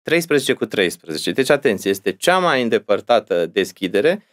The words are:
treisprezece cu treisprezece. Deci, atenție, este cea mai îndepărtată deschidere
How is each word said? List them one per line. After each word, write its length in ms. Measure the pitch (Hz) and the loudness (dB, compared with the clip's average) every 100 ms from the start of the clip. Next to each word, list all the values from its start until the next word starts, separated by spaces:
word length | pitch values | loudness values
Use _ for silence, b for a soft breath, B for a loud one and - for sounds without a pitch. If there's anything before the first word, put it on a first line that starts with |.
treisprezece 520 | - 165 170 147 - | 0 -2 0 0 0
cu 120 | 127 110 | -2 -2
treisprezece. 640 | 110 90 - - 78 - | 0 -2 -2 -10 -6 -4
Deci, 180 | - 131 | -2 0
atenție, 420 | 143 131 98 95 | 2 2 -2 -2
este 200 | 98 101 | -2 -4
cea 280 | - - 185 | -2 0 2
mai 220 | 175 135 | 2 0
îndepărtată 840 | 120 110 - 98 - 117 - 87 82 | 0 -2 0 -2 2 0 2 -2 0
deschidere 800 | 98 92 - 92 98 147 202 b | -2 -2 -4 -2 0 0 -2 b